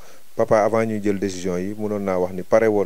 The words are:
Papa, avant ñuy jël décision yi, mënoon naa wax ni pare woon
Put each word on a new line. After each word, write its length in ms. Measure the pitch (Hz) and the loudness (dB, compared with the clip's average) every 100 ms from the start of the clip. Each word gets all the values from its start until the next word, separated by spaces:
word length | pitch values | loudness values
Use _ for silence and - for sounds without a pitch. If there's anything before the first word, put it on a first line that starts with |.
| - - - - | -14 -14 -8 -2
Papa, 280 | 113 110 | 2 4
avant 200 | 107 113 113 | 4 2 0
ñuy 160 | 107 | -2
jël 160 | 101 101 | -2 0
décision 380 | 98 90 92 90 | -2 -4 -4 -4
yi, 180 | 95 107 | -4 -6
mënoon 220 | 107 104 | -4 -4
naa 180 | 98 92 | -2 0
wax 140 | 90 | 0
ni 100 | 92 | -4
pare 240 | 90 110 113 | 2 4 6
woon 180 | 104 | 2